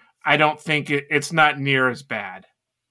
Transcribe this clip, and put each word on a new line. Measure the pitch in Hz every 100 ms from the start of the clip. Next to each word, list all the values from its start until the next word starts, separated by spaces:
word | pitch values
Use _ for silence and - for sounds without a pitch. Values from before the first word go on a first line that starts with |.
| _ _
I | 156 147
don't | 151 151
think | - 151 143
it, | 143 139
it's | 147 143
not | 165 151 143
near | 139 135 127
as | 117
bad. | - 113 98 92 - _ _ _ _